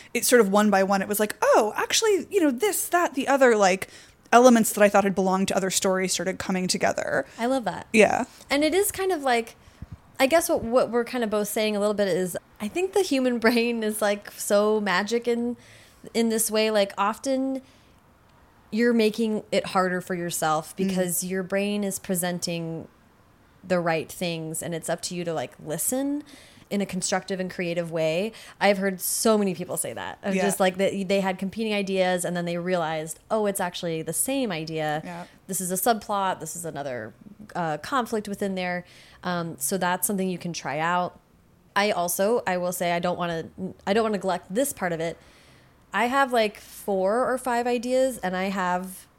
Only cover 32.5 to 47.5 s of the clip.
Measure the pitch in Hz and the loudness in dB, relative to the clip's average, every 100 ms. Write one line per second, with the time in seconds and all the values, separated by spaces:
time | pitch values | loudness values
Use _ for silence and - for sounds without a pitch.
32.5 | 170 180 180 156 160 160 - _ 220 208 | -4 0 0 0 -4 -6 -12 _ 0 0
33.5 | 196 180 - 170 160 160 165 - 269 240 | 0 -4 -4 -4 -4 -4 -4 -2 -2 -2
34.5 | 160 160 160 151 151 175 170 175 - - | -4 -4 -4 -2 -4 -6 -12 -16 -18 -8
35.5 | 180 180 185 247 220 - 202 190 165 160 | -6 -4 0 0 0 -2 -2 0 -2 -8
36.5 | - 165 147 143 123 110 - - - - | -10 -10 -8 -6 -8 -8 -14 -20 -20 -12
37.5 | 175 165 151 - 262 233 220 208 202 202 | -6 -4 -4 -4 -4 -2 -4 -6 -4 -4
38.5 | 185 180 180 - - - - 180 175 165 | -2 -4 -6 -8 -20 -20 -10 -6 -4 -6
39.5 | - - 190 180 180 - 196 190 175 175 | -6 -4 -2 0 0 -2 -2 -2 -4 -6
40.5 | 160 143 143 165 180 180 - _ _ _ | -8 -6 -2 0 0 -2 -8 _ _ _
41.5 | _ _ 202 208 175 175 - 202 240 - | _ _ 0 0 0 -2 0 2 2 0
42.5 | 180 180 180 175 175 180 170 170 165 - | -2 -4 -2 -2 0 -2 -2 -4 -4 -8
43.5 | - 185 - - 214 220 202 190 175 - | -10 -10 -8 0 0 2 0 -2 -4 -2
44.5 | 196 277 - 180 160 165 - - - - | -2 -2 -2 -4 -4 -4 -8 -18 -20 -20
45.5 | - _ _ _ 196 240 277 269 240 214 | -20 _ _ _ -2 0 2 2 2 0
46.5 | - - - - 190 190 233 262 254 254 | -2 -18 -12 -4 0 2 2 0 -2 -2